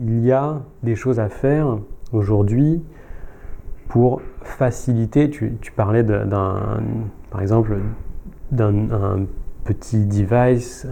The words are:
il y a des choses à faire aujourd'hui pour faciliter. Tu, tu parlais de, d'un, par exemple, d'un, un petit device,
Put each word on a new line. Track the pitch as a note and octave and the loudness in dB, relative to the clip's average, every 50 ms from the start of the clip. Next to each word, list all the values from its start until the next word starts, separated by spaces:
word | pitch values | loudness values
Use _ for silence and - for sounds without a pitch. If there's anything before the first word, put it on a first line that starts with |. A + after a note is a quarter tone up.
il | A#2+ A2+ A2+ A#2 A#2 | -2 0 0 2 4
y | B2+ | 4
a | C3 C3+ C#3+ D3+ D#3 C#3+ A#2+ - - - | 4 4 2 0 -4 -6 -8 -12 -12 -4
des | A#2 A#2 A2+ | -2 -2 -2
choses | G2 - B2+ B2 A#2 | 0 0 0 0 0
à | G#2+ G#2 | 0 -2
faire | - - - C3+ D3 D#3 D3+ C3+ A2+ G#2+ G2+ - - - - - | -2 -2 0 2 2 2 2 0 0 -2 -4 -8 -12 -12 -8 -2
aujourd'hui | A#2+ A2 G2+ G2+ G#2+ G2+ G#2 G2+ A2+ B2+ D3 D#3 E3 E3 D#3 - - - - - - - - - - - - - - - - - - - - - | 0 0 2 2 4 4 4 4 4 4 4 4 2 0 -2 -8 -14 -18 -16 -14 -12 -12 -12 -12 -14 -14 -10 -10 -10 -8 -8 -10 -10 -8 -8 0
pour | - A#2 A#2+ B2+ B2+ - - - - - | 2 4 4 4 2 0 -6 -10 -12 -12
faciliter. | - - - - C3+ B2 - - - B2+ A#2+ A2+ A#2 A2 - C#3+ D3+ C#3+ | -14 -14 -4 0 0 0 0 -2 -2 0 2 2 0 2 2 2 2 2
Tu, | D3 - A2+ G#2+ A#2 G#2+ | 0 -2 -4 -4 -4 -6
tu | - - | -10 -6
parlais | - - G#2 G2 G#2+ A#2+ | -2 -2 0 2 4 4
de, | A#2 G#2+ G#2 G#2 G#2 | 4 4 2 0 0
d'un, | G2 G2+ G2 F#2+ F#2+ F#2+ G2 G#2 G#2 G#2+ A2 A2+ A2+ A2+ A2+ A2+ G2 - - - - | 0 0 2 0 0 0 -2 -2 -2 -2 -2 -2 -2 -4 -4 -4 -6 -10 -12 -14 -10
par | - F#2+ | -6 -4
exemple, | G2 G2 A2 A#2 A2+ A2 G#2 G2 G2+ G#2+ A2+ - - - - - - - - - - - | 0 2 2 2 2 2 0 -2 -2 -4 -4 -6 -8 -8 -8 -8 -10 -12 -14 -12 -6 -2
d'un, | C3+ A#2 G#2+ G#2 G2+ G#2 G#2+ A2 | 0 2 2 4 4 2 2 0
un | A#2 G#2 G2 G2 G2 F#2+ G2 G2 - - - - - - - | 0 0 0 0 0 0 -2 -2 -4 -6 -6 -8 -8 -6 -2
petit | - G2 - - - A2+ A2 G#2 | -2 -2 -2 -2 -2 2 2 2
device, | G2+ G2+ G#2 G2+ F#2+ A#2 B2 B2 B2+ B2+ A#2+ A#2+ - - - - B2+ | 4 2 2 2 4 4 4 4 4 4 2 0 -4 -10 -10 -8 -4